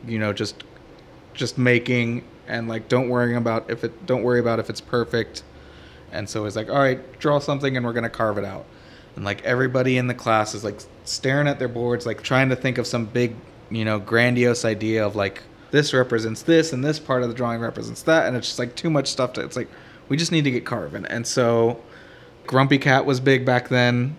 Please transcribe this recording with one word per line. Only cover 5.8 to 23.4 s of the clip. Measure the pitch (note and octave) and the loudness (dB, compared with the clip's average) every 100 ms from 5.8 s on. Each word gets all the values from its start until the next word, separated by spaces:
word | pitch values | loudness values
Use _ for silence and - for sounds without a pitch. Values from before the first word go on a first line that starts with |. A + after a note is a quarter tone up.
| - - - | -20 -20 -12
And | - G#2 | -10 -6
so | A2+ G#2 | -6 -4
he's | G#2 | -6
like, | G#2+ | -2
"All | C#3 | 2
right, | C3+ B2+ - - | 2 0 -6 -4
draw | D3+ D3 | 0 0
something | C#3+ C#3 C#3+ C3 | 0 -2 -2 -2
and | A#2+ | -2
we're | |
gonna | A#2 A#2 | -2 -4
carve | - A2+ G2+ | -2 -2 -2
it | G2 | -6
out." | F#2+ - - - - - - | -10 -14 -20 -20 -20 -18 -8
And, | G2+ | -6
like, | G2+ | -4
everybody | - B2+ C3 B2+ B2+ B2+ | -2 0 2 2 2 0
in | B2 | 0
the | |
class | A#2+ - A2 G#2+ | -4 0 2 2
is, | G#2+ | -4
like, | G#2+ G2 - - - | -8 -8 -16 -18 -10
staring | - C3 C#3 C#3+ | -4 0 2 2
at | C#3 | 0
their | B2 | -4
boards, | A#2+ A#2+ A#2+ A#2+ | -2 -2 -2 -4
like, | A2 | -6
trying | - C3 C3+ | 0 2 2
to | B2+ | 2
think | C3 B2+ | 0 -2
of | A#2 | -2
some | A#2+ A2 | -4 -2
big, | B2 A#2+ A2 - - - | 0 -2 -4 -18 -20 -8
you | A2 | -4
know, | A2 G#2+ | -2 -2
grandiose | G2+ A#2 B2 A#2+ A#2+ A#2 | 0 2 4 4 2 2
idea | A#2 G#2 A2 A2 G#2 | 0 0 0 0 0
of, | G#2 | 0
like, | G2 - - - - | -2 -4 -20 -20 0
this | C#3+ D3 | 0 4
represents | C3 B2 A#2 A2+ A2 | 2 2 0 -2 -4
this | - E3 D#3+ | 4 4 4
and | B2+ C#3+ | -2 -2
this | D3+ | -2
part | - B2+ | -2 0
of | B2 | 0
the | A#2 | -2
drawing | A#2+ A#2 | -2 -2
represents | A#2 - A2+ A#2 | -4 -6 -10 -6
that. | - D#3+ F#2 | 2 4 4
And | B2 | -2
it's | - | -4
just, | - | -6
like, | B2 - | -6 -4
too | E3+ | 0
much | D3+ C3+ | 0 0
stuff | - B2+ | -2 -2
to, | - | -2
it's | - B2 | -6 -6
like, | A2+ - - - - | -8 -12 -20 -20 -4
"We | C#3+ | -2
just | E3 | 2
need | E3 C#3+ | 2 2
to | |
get | A#2+ - | 0 -4
carving." | A#2+ D2+ F#2 - | -6 -6 -8 -6
And | A#2 A#2 | -6 -2
so | - A#2+ A#2 A2+ A#2+ - - - - - - - | 2 4 4 2 0 -12 -20 -20 -20 -20 -18 0
Grumpy | C3 C#3 C#3 | 4 6 4
Cat | C#3+ C3+ C#3 | 4 4 4
was | B2+ | 2
big | C3 C3 | 4 4